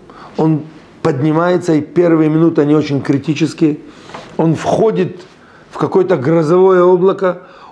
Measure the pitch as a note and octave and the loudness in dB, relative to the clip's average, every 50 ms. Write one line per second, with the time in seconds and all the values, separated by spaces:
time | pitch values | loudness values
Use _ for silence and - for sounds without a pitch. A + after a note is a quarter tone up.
0 | - - - - - - - - D#3 D#3+ D#3+ D3 - - - - - - - - | -20 -20 -20 -20 -20 -12 -4 -2 0 0 0 -2 -4 -10 -20 -20 -20 -20 -12 -4
1 | - E3 D#3 C3 C#3 D#3 D3+ D#3 E3+ F3 F3+ F3 F3 - D#3+ D3 D3 - - E3+ | -4 -2 -2 0 -2 0 0 0 0 0 0 -2 0 0 -2 -2 -2 -2 -2 0
2 | F3 E3+ E3 D#3+ D#3 D#3 D#3 D#3+ E3 E3 E3 E3 D3 C#3+ D3 D3+ D3 D3 C#3+ C3+ | 2 2 2 2 2 2 2 2 2 2 2 0 0 2 2 0 0 -2 -4 -4
3 | - - D3 C#3+ C#3 - D3+ - E3 D3 - - E3 D#3 D3+ D#3 - - - - | -2 -2 -2 -2 -2 -4 -4 -2 -2 -4 -2 -2 -2 -2 -2 -4 -10 -20 -20 -20
4 | - - - - - - - - D#3+ E3 D#3 - - - F3+ - G3+ A3 G#3 F3 | -20 -20 -20 -20 -20 -12 -6 -2 -2 -2 -2 -2 -2 -4 -2 0 0 0 0 -2
5 | F#3 D3 - - - - - - - - - - - - - - D#3 C#3+ - F#3+ | -4 -4 -6 -14 -20 -20 -20 -20 -20 -20 -20 -20 -20 -16 -8 -6 -4 -2 0 0
6 | F#3 F3+ F#3 D3+ A#2+ C#3+ E3 E3+ D#3+ D3 E3+ F3+ F#3 F#3+ F#3 F#3 F3 F3+ F#3 F3+ | 0 0 0 -2 0 0 0 0 2 2 2 4 4 4 4 4 4 4 2 2
7 | F3 F#3+ F#3 - F#3+ F#3 F3 F3 - - - - - - | 2 0 0 0 -2 -4 -4 -6 -12 -20 -20 -20 -20 -12